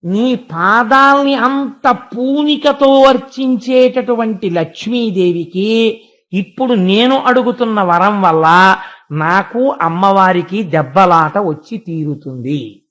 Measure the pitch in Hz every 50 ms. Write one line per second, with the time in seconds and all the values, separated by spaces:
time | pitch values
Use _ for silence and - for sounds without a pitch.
0 | - 170 185 208 233 254 254 233 247 _ 160 165 175 190 208 233 240 220 262 269
1 | 269 277 277 277 285 277 277 262 254 254 277 277 277 262 - _ _ 262 247 -
2 | - - - 226 247 262 277 294 294 294 302 - 302 294 285 285 277 269 269 269
3 | 269 269 262 254 269 - - - 269 262 254 233 - 247 262 254 254 254 247 254
4 | 226 202 240 226 233 220 220 185 - 196 170 175 160 160 - - - 214 233 247
5 | 240 220 190 190 185 180 175 170 170 170 - 180 196 214 220 226 226 220 214 226
6 | _ _ _ _ _ _ - 185 196 - _ - 262 247 247 214 185 185 190 208
7 | 240 254 269 269 254 247 247 254 247 226 233 240 240 226 220 208 196 175 170 175
8 | 180 202 208 202 190 180 160 160 160 160 170 180 185 190 185 - - - - -
9 | _ _ 147 151 156 160 175 196 190 - - 240 254 269 269 - - 165 165 175
10 | 190 196 196 196 190 185 185 180 175 175 185 208 220 170 147 160 151 131 135 185
11 | 190 180 175 165 160 156 151 202 208 180 151 151 _ - 233 214 - - 165 160
12 | 156 147 147 147 - 139 131 127 120 131 147 143 123 107 101 _ _ _